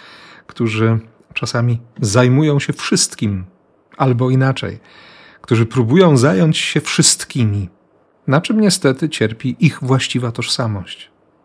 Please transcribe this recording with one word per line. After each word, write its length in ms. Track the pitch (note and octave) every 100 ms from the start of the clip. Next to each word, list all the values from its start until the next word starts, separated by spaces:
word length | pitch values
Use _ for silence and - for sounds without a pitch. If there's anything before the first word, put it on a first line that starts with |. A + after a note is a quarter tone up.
| - - - - -
którzy 520 | - A#2 A2 A2+ A2+ A2+ _ _
czasami 480 | - A#2 A#2+ A#2+ A#2 - -
zajmują 580 | A#2 A2 B2+ C3 D#3 C#3+
się 140 | -
wszystkim, 720 | - - - - - A2 G2 F#2 _ _ _ _ -
albo 320 | C3 A#2+ B2+
inaczej, 500 | C3 C3+ C3 F#2+ G2+ - - - - - -
którzy 240 | - A2+ A2+
próbują 520 | C3 A2+ D#3 F#3 C3+
zająć 400 | B2+ F#3 E3 D#3
się 240 | - D#3
wszystkimi, 880 | - - - - - C#3+ A2 G2+ F#2 - _ _ _ _ -
na 140 | C#3
czym 180 | F3 A3
niestety 480 | G#3 - C#3 C3 D#3
cierpi 460 | - A2 A2+ B2+ A#2+
ich 200 | D#3+ -
właściwa 500 | B2+ C3 - B2 A#2+
tożsamość. 800 | A#2 A#2+ - A#2+ G2+ E2+ - - _ _ _